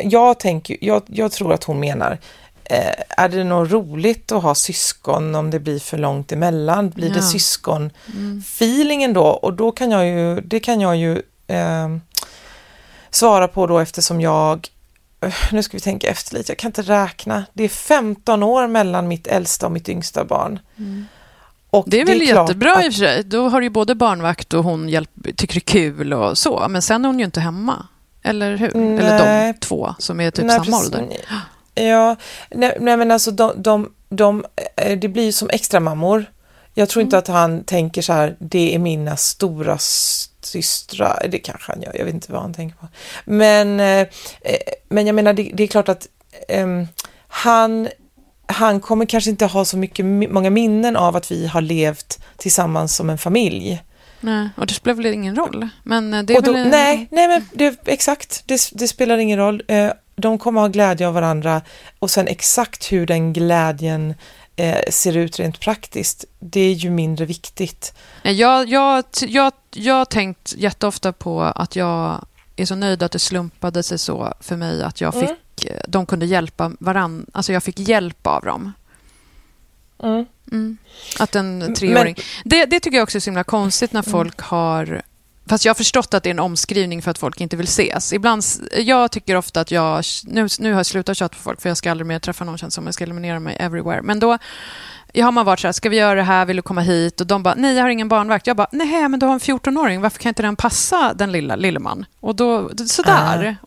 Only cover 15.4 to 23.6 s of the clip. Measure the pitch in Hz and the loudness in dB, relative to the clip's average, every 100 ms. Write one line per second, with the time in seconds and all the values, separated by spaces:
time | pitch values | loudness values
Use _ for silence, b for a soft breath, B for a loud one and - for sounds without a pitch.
15.4 | - 214 208 196 202 196 - 196 - - | 0 0 -2 -4 -4 -2 -2 -4 -6 -8
16.4 | - - 233 214 190 208 190 - 208 208 | -8 -6 -8 -6 0 2 0 -4 -6 -6
17.4 | 196 - 214 - - 302 220 202 - 214 | -6 -4 -4 -2 2 2 2 -4 0 2
18.4 | 208 254 240 226 190 180 175 170 - 190 | 4 2 2 2 2 0 -2 -4 -2 -2
19.4 | 170 - 170 165 165 175 165 - - - | -2 -4 -2 -4 -6 -6 -6 -4 -2 -2
20.4 | - 202 _ B 202 196 208 B B B | -2 -8 _ B -12 -10 -14 B B B
21.4 | B B _ 202 185 214 339 339 302 208 | B B _ 2 4 4 6 4 6 6
22.4 | 170 185 269 381 339 202 185 131 196 226 | 4 4 4 6 4 2 2 2 0 0
23.4 | 247 262 | 2 2